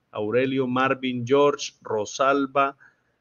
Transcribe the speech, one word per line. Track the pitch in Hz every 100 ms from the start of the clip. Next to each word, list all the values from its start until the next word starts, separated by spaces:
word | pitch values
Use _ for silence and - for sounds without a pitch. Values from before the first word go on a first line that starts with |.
| _
Aurelio, | - 104 117 135 135 131
Marvin, | 127 131 131 131 123 120
George, | 139 143 143 - -
Rosalba, | - 110 104 - 135 139 135 135 139 139 - _ _ _